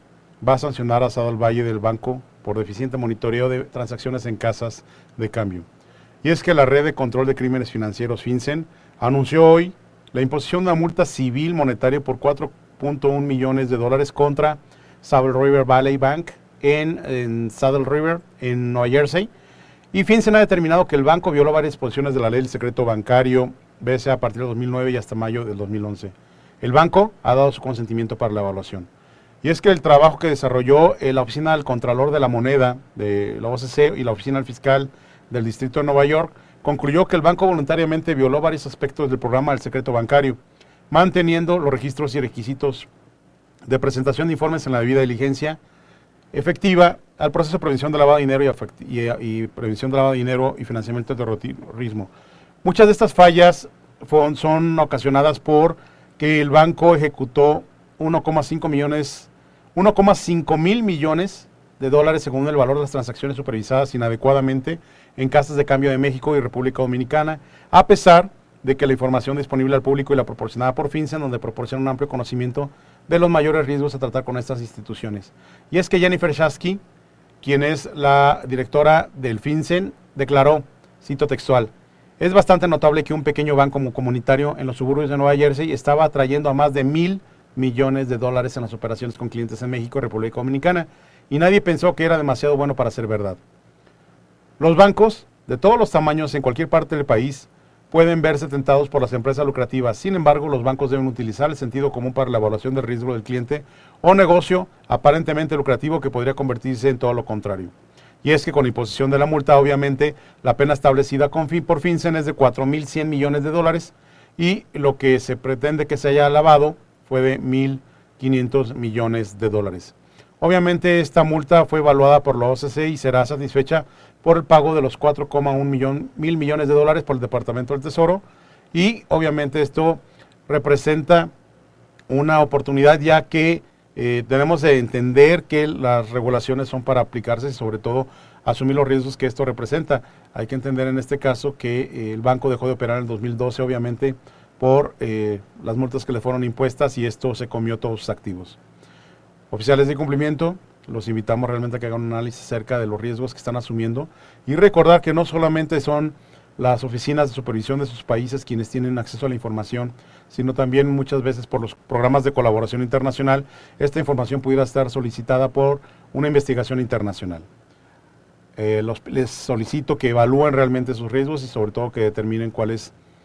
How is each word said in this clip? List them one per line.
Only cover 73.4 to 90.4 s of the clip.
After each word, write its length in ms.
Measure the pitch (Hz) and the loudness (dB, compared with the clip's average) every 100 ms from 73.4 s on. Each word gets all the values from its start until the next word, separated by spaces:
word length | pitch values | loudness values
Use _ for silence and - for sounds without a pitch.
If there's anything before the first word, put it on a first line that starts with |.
| 151 156 135 | 2 2 0
riesgos 260 | 143 143 | -2 -4
a 60 | 135 | -4
tratar 240 | 127 131 | -6 -4
con 140 | 127 123 | -6 -6
estas 220 | 123 123 | -6 -8
instituciones. 720 | 117 - 104 110 113 104 - _ _ - _ | -10 -14 -14 -12 -10 -10 -12 _ _ -20 _
Y 80 | 170 | -2
es 100 | 180 | 0
que 120 | 185 | 2
Jennifer 320 | 180 180 - | 2 2 0
Shasky, 480 | - 156 - 175 196 - _ _ _ _ _ | 0 0 0 -4 -6 -8 _ _ _ _ _
quien 180 | 139 139 | -2 0
es 260 | 143 151 - | 0 -2 -6
la 480 | 151 139 139 143 147 127 | -2 4 6 6 2 -2
directora 640 | 127 127 147 151 156 - | -6 -2 2 6 4 2
del 260 | - 127 107 | -6 -6 -4
FinCEN, 540 | 143 151 143 175 196 - _ - | -4 -4 -2 -2 -4 -10 _ -8
declaró, 480 | 135 139 139 151 131 _ _ _ | 0 4 4 4 0 _ _ _
cito 280 | - 139 147 | -12 -4 -2
textual, 420 | 131 - 127 110 - _ _ _ - | -2 0 0 0 -6 _ _ _ -4
"Es 140 | 175 | 2
bastante 340 | 196 - 180 175 | 4 4 4 2
notable 360 | 156 151 151 | 2 2 2
que 100 | 147 | 0
un 100 | 156 | -4
pequeño 320 | 147 147 151 139 | -2 -2 0 2
banco 220 | 139 139 | 2 0
mu-, 160 | 131 | -6
comunitario 640 | 123 127 123 117 135 147 - | -4 -4 -2 0 0 0 -4
en 80 | 131 | -8
los 120 | 123 | -4
suburbios 340 | 127 139 147 | -2 -2 -2
de 60 | 143 | 0
Nueva 180 | 139 143 | 2 4
Jersey 360 | 147 139 160 | 2 0 -4
estaba 320 | 135 - 147 | -4 0 2
atrayendo 460 | 156 143 131 143 151 | 2 2 0 0 0
a 60 | 135 | 2
más 180 | 147 | 0
de 100 | 139 | 2
mil 380 | 135 156 175 196 - _ _ - | 0 0 0 -2 -10 _ _ -4
millones 540 | 131 117 135 135 127 | -2 0 0 0 -4
de 80 | 120 | -4
dólares 400 | 123 127 123 127 | -2 -2 -4 -6
en 60 | |
las 100 | 113 | -10
operaciones 420 | 113 113 113 123 - | -8 -8 -8 -10 -10
con 140 | 120 | -10
clientes 320 | 117 117 113 | -8 -8 -8
en 80 | 123 | -8
México 300 | 123 117 139 | -6 -6 -6
y 20 | |
República 360 | 120 110 113 | -6 -4 -6
Dominicana, 500 | 113 | -6